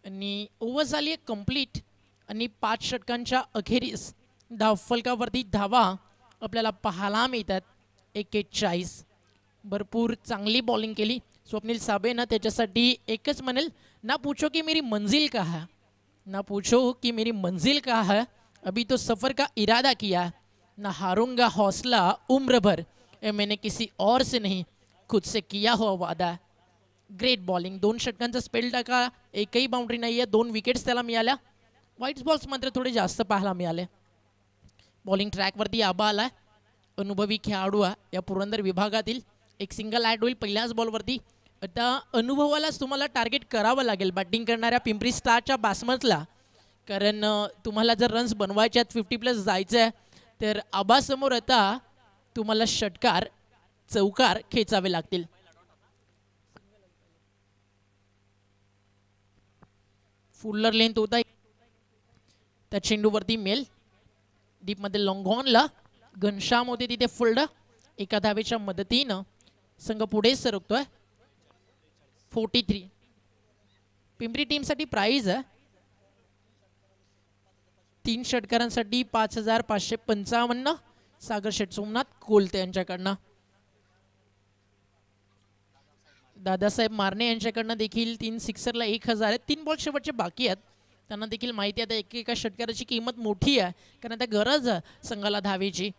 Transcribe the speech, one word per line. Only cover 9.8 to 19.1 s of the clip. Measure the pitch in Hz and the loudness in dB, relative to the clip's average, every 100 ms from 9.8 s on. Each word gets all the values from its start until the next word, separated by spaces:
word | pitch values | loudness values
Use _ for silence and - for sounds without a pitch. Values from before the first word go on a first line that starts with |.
| 202 233 233 | -4 -2 0
चांगली | 226 - 208 208 233 | -2 -6 -4 2 2
बॉलिंग | 233 226 220 208 | 2 0 -2 -2
केली | 214 247 - _ - | 0 -2 -8 _ -8
स्वप्नील | 214 214 233 | -6 -4 -4
साबेनं, | - 202 214 240 | 0 2 2 0
त्याच्यासाठी | 240 226 220 208 220 226 240 247 - | 0 0 0 0 2 4 4 4 -2
एकच | 220 - 269 | -4 -2 -4
म्हणेल, | 262 247 320 - _ _ | -2 -2 -2 -6 _ _
"ना | 214 285 | -4 -2
पूछो | 269 285 302 | -2 -2 0
की | 320 | 0
मेरी | 311 320 | 0 0
मंजिल | 269 208 208 285 294 | 0 -2 2 2 2
कहाँ | 240 170 170 | -2 -2 -4
है, | 170 _ _ _ _ _ - | -8 _ _ _ _ _ -10
ना | 196 | -10
पूछो | 196 202 190 233 247 | -4 -4 4 4 4
की | 247 240 | 0 -2
मेरी | 226 226 | 0 -2
मंजिल | 214 180 185 185 285 | -2 -4 0 2 2
कहाँ | 269 226 | 2 0
है, | 196 208 247 _ _ _ | 2 2 0 _ _ _
अभी | 190 202 226 | -6 -4 0
तो | 254 | 0
सफर | - | 0